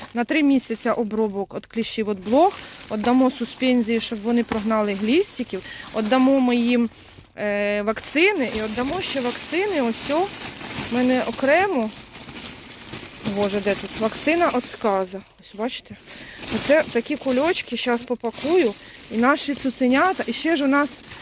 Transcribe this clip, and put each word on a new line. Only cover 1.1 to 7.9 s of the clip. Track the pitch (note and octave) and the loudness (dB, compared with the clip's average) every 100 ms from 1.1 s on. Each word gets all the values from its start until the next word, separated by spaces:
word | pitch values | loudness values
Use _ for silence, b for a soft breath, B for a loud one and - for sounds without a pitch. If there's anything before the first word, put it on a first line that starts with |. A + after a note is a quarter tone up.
| G#3+ G#3+ G3 G3 | 0 0 -2 -6
від | - - | -8 -8
кліщів | A#3 A3+ - G#3 | -6 -4 -4 -4
від | G3+ | -4
блох, | F#3 B3+ F4+ B B B - | 2 4 4 B B B -8
віддамо | G#3+ A3 B3+ B3+ | -2 2 4 4
суспензії, | B3+ A#3 - B3+ B3 A3 A3+ | 2 -6 -2 2 2 2 0
щоб | - A3 | -2 -4
вони | G#3 A#3+ | 0 0
прогнали | A#3 A3 G#3 A3 G#3 | 0 -2 0 2 0
глістиків, | G3 G#3+ D4 G4+ - A#3+ F#3+ B B B A3 | 0 2 2 2 -4 -6 -8 B B B -4
віддамо | G#3+ C4 C4 C4+ | 2 4 6 6
ми | B3 A#3+ | 4 4
їм, | A#3 B3 A#3 B B B B - | 4 4 2 B B B B -8
е, | G#3 G#3 G3+ G#3 | -4 -2 0 0
вакцини | G#3 | -2